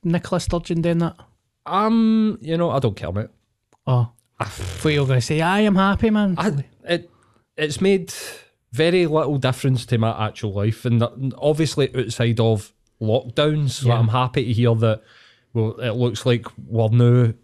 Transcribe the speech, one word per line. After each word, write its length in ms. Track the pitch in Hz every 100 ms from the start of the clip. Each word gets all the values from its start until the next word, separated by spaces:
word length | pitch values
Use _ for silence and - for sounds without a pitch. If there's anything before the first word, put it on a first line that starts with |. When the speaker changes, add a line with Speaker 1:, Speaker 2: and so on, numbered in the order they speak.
| 175
Speaker 1:
Nicola 340 | 175 - 180
Sturgeon 420 | - 175 170 170
doing 180 | 165 170
that? 180 | 165 - - _ _ _ -
Speaker 2:
Um, 720 | 180 214 226 220 220 214 190
you 140 | 151 165
know, 140 | 170
I 80 | 127
don't 160 | 131 98
care, 160 | 76
mate. 160 | 95 113 _ _ _ _ _ -
Speaker 1:
Oh, 280 | 123 117 _ _ _
Speaker 2:
I 60 | 104
Speaker 1:
thought 440 | - 95 - 156
you 80 | 147
were 60 | 135
gonna 120 | 127
say, 220 | 117 156
"I 180 | 160 196
am 160 | 214 190
happy, 340 | 190 196 226
man." 260 | 214 208 175
Speaker 2:
I, 260 | - 143 131 _ -
it, 240 | 170 - _ _ _ _ -
it's 240 | 151 143
made 320 | 190 196 170 - - - - _ _
very 320 | 117 160 185 170
little 320 | 156 139 143
difference 480 | 131 131 139 127 -
to 120 | 120
my 300 | 113 98 107
actual 260 | - 107
life, 320 | 98 107 110 123
and 160 | 117
that, 100 | 120 - 131 -
obviously 560 | 147 151 160 - 135
outside 460 | 131 113 - 120 117
of 320 | 113 110 - _ _ _
lockdowns, 680 | 110 120 123 117 151 151 143
so 180 | - 127
Speaker 1:
Yeah. 100 | 120
Speaker 2:
I'm 80 | 117
happy 380 | 123 127 143 120
to 80 |
hear 200 | 113 120 113
that. 260 | 113 107 _ - - _ _
Well, 240 | 117 110 -
it 100 | 120 110
looks 280 | 120 104 131
like 220 | 120 101 - -
we're 220 | 113 110
now 460 | 120 120 123 120 107